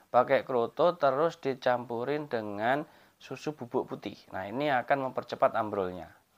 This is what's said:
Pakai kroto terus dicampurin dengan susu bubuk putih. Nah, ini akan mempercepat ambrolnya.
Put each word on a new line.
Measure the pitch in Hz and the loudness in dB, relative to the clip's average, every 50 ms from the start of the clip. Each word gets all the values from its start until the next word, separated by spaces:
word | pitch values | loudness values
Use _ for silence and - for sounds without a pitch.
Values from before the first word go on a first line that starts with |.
| _ _ | _ _
Pakai | - 120 123 131 139 120 - | 4 4 6 6 4 2 2
kroto | - 131 120 117 107 - - 156 175 170 | 2 0 0 0 0 2 2 2 2 4
terus | - - 139 131 139 165 165 160 - | 4 2 2 4 4 0 0 -2 -2
dicampurin | - 139 127 127 - 127 123 120 123 127 120 113 120 135 147 151 151 143 | -4 -4 -2 0 0 0 0 0 -2 -4 -6 -4 -2 -2 -2 -4 -4 -4
dengan | 123 113 107 104 101 101 107 120 135 147 156 - - - - _ _ _ | -4 -4 -4 -4 -4 -2 0 2 2 0 -2 -6 -12 -20 -20 _ _ _
susu | - - 135 - - 151 151 | -14 -14 -12 -8 -6 -8 -8
bubuk | - 127 117 - 127 - - | -8 -6 -4 -2 -2 -2 -2
putih. | 131 135 - 104 85 - - - 101 | -6 -10 -10 -10 -12 -12 -16 -12 -10
Nah, | 95 95 | -8 -8
ini | 101 107 131 147 151 | -6 -6 -4 -2 0
akan | 135 123 117 - 143 139 131 131 | 0 0 0 0 0 0 0 -4
mempercepat | 127 123 117 - - - 139 127 - 110 | -6 -6 -8 -6 -2 0 0 2 2 0
ambrolnya. | 110 107 104 101 95 90 90 90 80 - - _ _ _ _ | -2 -2 0 -2 -2 -2 -4 -8 -12 -16 -18 _ _ _ _